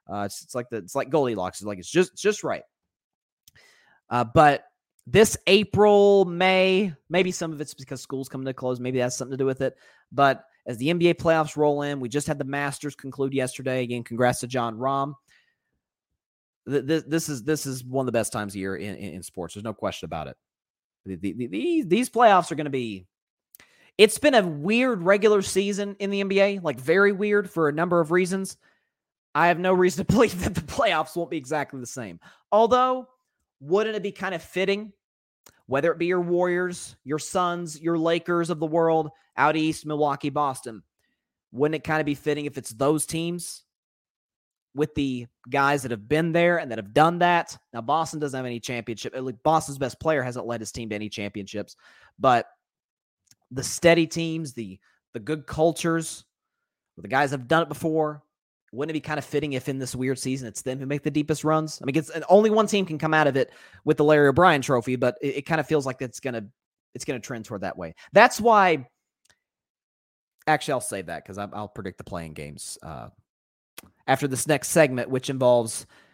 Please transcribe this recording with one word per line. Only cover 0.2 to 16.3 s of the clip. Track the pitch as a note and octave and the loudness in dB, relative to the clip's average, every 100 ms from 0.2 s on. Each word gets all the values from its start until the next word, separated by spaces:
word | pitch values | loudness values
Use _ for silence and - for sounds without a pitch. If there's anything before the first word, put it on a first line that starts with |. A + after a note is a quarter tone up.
it's, | G2+ - | -8 -10
it's | - B2+ | -12 -10
like | B2 | -8
the, | A2+ | -10
it's | F2+ C#3 | -6 -6
like | C3 | 0
Goldilocks. | D3+ C3 G#2 F2+ - | 0 0 -2 -6 -8
It's | G#2 | -10
like, | G2 | -10
it's | F2 | -6
just, | E3 F#3 - | -4 -4 -2
just | G#3 G#3 | -4 -2
right. | D3 E2 - _ _ _ _ _ _ _ _ _ _ _ _ _ - | -4 -6 -8 _ _ _ _ _ _ _ _ _ _ _ _ _ -4
Uh, | A#2+ | -2
but | A#2 E3 D3 C#3 - _ _ _ B2 | 2 6 6 6 -4 _ _ _ 2
this | F#3 G#3+ - - | 4 6 2 2
April, | G3+ G#3 G3 G#3 G3+ G3+ G3+ | 2 2 4 6 8 8 6
May, | F3+ E3+ F#3+ F#3 F#3 F#3 G3+ C#3+ - | 4 2 2 4 4 2 0 -4 -2
maybe | E3+ F#3 | 0 0
some | - E3 | -2 -6
of | D3 | -8
it's | D3+ | -12
because | - C3 C3 | -14 -12 -12
school's | - C3+ C3 | -8 -8 -8
coming | C3 | -8
to | C3 | -8
a | |
close. | B2+ B2+ B2+ | -6 -4 -4
Maybe | B2+ B2+ | -2 -2
that's | B2 - | -2 -4
something | B2+ | -6
to | C3+ | -2
do | C3+ | -2
with | C3 | 0
it. | C3 - _ _ _ | -4 -6 _ _ _
But | B2+ C#3 C3 _ _ - | 2 4 2 _ _ -12
as | A2+ | -4
the | C#3 | -2
N | F3 | 2
B | E3+ | 2
A | |
playoffs | E3+ E3 D#3+ D3+ D3 | 2 2 2 2 2
roll | D3 C#3+ | 2 2
in, | C#3+ C#3+ | -4 -6
we | B2 | -4
just | C#3+ D#3+ | -4 -4
had | C#3+ | -4
the | |
Masters | C3+ C#3+ C#3+ C3+ D3 | -4 -4 -6 -6 -10
conclude | - C3+ C3+ C3+ | -12 -12 -4 -2
yesterday. | C3 B2+ - C3 B2+ | -2 -4 -6 -4 -4
Again, | A#2+ A#2+ | -4 -6
congrats | A2+ A#2 B2 B2 | -6 0 0 0
to | B2 | -4
Jon | B2+ A#2 A2 | -4 -4 -4
Rahm. | C3 C#3 C#3 C#3 _ _ _ _ _ _ _ _ _ _ _ | -2 -2 -4 -8 _ _ _ _ _ _ _ _ _ _ _